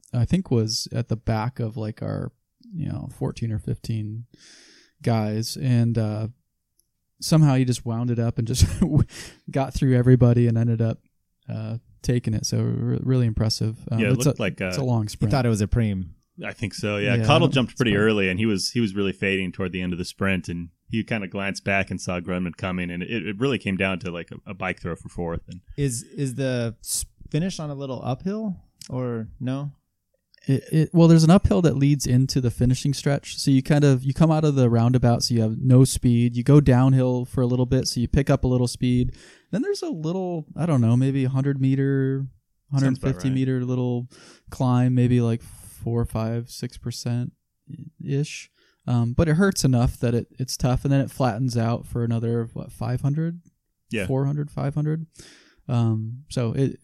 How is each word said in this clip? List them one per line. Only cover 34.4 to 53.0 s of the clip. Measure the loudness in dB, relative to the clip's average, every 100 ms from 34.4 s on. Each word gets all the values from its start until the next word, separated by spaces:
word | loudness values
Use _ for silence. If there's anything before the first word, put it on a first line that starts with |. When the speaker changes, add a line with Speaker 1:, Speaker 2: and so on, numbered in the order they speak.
Speaker 1:
of | 2 4
the | 4
roundabout, | 4 4 4 4 2
so | 0
you | 0
have | 0 0
no | 6 6
speed. | 6 4 2 4 2 0
You |
go | 6 6
downhill | 8 6 6 4 2 0
for | -4 -2
a | 0
little | 2 2
bit, | 0 0
so | -2
you | 0
pick | 2 2
up | 2
a | 2
little | 2 0
speed. | 0 0 2 0 -4 -18 -20 -6
Then | -4
there's | -2 -4
a | -4
little, | -4 -4 -4 -4 -6 -8
I | -4 0
don't | 4
know, | 4 4
maybe | 2 2
a | 0
hundred | 0 0 0
meter, | 2 2 2 2 0 -2 -6 -12 _ _ -4
Speaker 2:
Sounds | 0
about |
Speaker 1:
hundred | 2 2 -2
fifty | -2 -2
Speaker 2:
right. |
Speaker 1:
meter | 0 0 -2
little | -2 -2 -2 -2 -6 -14 -20 -20 -14
climb, | -4 2 2 4
maybe, | 4 4 4
like, | 2 -2
four, | -6 -20 -20 -12 -4 -2
five, | -2 -4 -4 -6 -8
six | -12 -14 -12
percent | -12 -8 -6 -4 -6 -10 _ _ -18 -16 -16 -14
ish. | -6 -4 -4 -8 -18 _ _ _ -4
Um, | -2 0
but | 0 2
it |
hurts | 4 2 2
enough | 2 2 2 0
that | 0
it, | 0 -4 -8
it's | -8 -2
tough, | 0 0
and | 0
then | 0
it | 0
flattens | -2 -2 0 -2 0
out | 0 -2 -4
for | -4
another, | -2 -2 -2 -2 -4
what, | -8 -12
five | -8 -6 -2